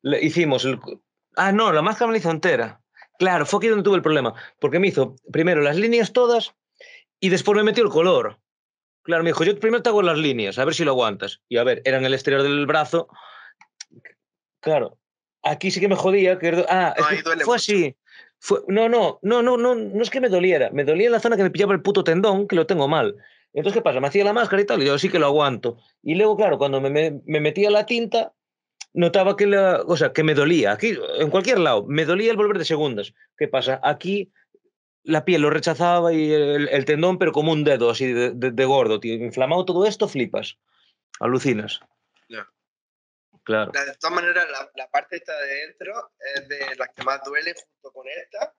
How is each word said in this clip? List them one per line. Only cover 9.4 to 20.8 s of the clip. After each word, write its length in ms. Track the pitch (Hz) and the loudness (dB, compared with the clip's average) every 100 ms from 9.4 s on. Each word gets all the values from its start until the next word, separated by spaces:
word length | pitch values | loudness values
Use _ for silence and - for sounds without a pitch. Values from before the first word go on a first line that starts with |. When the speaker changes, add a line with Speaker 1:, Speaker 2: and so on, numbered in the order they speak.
Speaker 1:
"Yo 160 | 165 208 | 0 0
primero 220 | 220 233 | 0 0
te 80 | 240 | 2
hago 140 | 208 | 2
las 140 | 180 156 | 2 2
líneas, 420 | 151 123 101 98 | 0 -2 -4 -2
a 60 | 139 | -2
ver 100 | 160 | 0
si 80 | |
lo 80 | 156 | 0
aguantas". 500 | 131 113 98 101 - _ | 2 0 -2 -10 -12 _
Y 100 | 120 | 0
a 60 | |
ver, 180 | 123 117 | 0 0
era 140 | - 131 | 0 0
en 80 | 131 | 0
el 80 | |
exterior 300 | 131 135 139 | -2 0 0
del 240 | 139 143 143 | 2 0 0
brazo. 400 | 151 151 165 - - - - - _ _ _ - - - _ _ _ _ _ | 0 0 -4 -6 -16 -20 -20 -20 _ _ _ -20 -20 -20 _ _ _ _ _
Claro, 400 | - 151 113 - _ _ _ _ | -2 0 -2 -10 _ _ _ _
aquí 300 | 143 147 190 | -4 -2 -4
sí 80 | 185 | -2
que 80 | 196 | 0
me 80 | 190 | 2
jodía. 420 | 190 196 185 185 | 2 2 2 2
Que, 280 | 165 170 - | 0 0 2
ah, 240 | 185 175 120 | 2 0 0
es 60 | |
Speaker 2:
No, 60 | 151 | 0
Speaker 1:
que 80 | 151 | 0
Speaker 2:
ahí 60 | |
duele 220 | 165 165 | -2 -2
Speaker 1:
fue 120 | 151 240 | 0 0
Speaker 2:
mucho. 0 | |
Speaker 1:
así. 420 | - 208 151 - _ - - _ | 2 0 0 -4 _ -20 -20 _
Fue... 220 | - 202 - | -2 -2 0
No, 200 | 202 226 | 0 2
no, 320 | 233 175 - | 2 0 -2
no, 200 | 190 240 | 0 2
no, 160 | 240 247 | 2 2
no, 160 | 240 240 | 0 0
no 260 | 208 196 | -2 -4
es 60 | 233 | -4
que 120 | 262 | -2
me 80 | 247 | 0
doliera. 400 | 185 185 160 120 | 2 2 2 0
Me 120 | 139 | -2